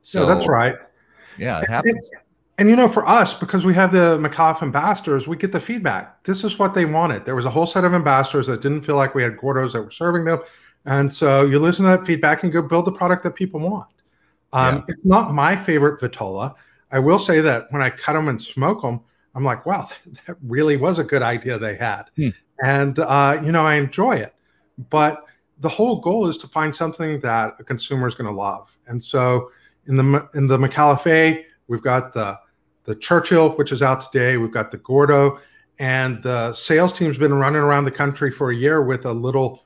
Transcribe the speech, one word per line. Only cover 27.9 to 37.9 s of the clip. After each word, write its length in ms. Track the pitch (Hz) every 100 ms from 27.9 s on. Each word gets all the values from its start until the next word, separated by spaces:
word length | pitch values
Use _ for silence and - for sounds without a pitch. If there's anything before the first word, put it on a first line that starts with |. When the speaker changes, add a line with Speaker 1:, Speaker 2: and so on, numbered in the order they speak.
| 135 123
Speaker 1:
is 60 |
gonna 180 | - 110
love. 440 | 101 101 - - _ -
And 160 | 120
so 480 | - 135 127 123 123 _ _ _ -
in 100 | 135
the 60 |
M-, 240 | 135 143 147
in 120 | 151 135
the 120 | 131
McAuliffe, 880 | 135 147 147 135 170 160 160 160 - _ -
we've 140 | 117
got 300 | 135 127 127
the, 240 | 120 104 98 _ _ _ _
the 100 | - 107
Churchill, 540 | - 175 - 170 160
which 200 | 156 139
is 100 | 123
out 280 | 131 131 -
today. 280 | 131 123 123
We've 120 | 113
got 200 | 117 110
the 80 | -
Gordo. 600 | - 135 143 143 139 139 _ _ _ -
And 440 | 131 131 127 113
the 320 | 123 123 117
sales 380 | 113 - 160 180
team's 240 | - 165 127
been 160 | 147
running 260 | 139 139 151
around 240 | 147 143
the 60 | 139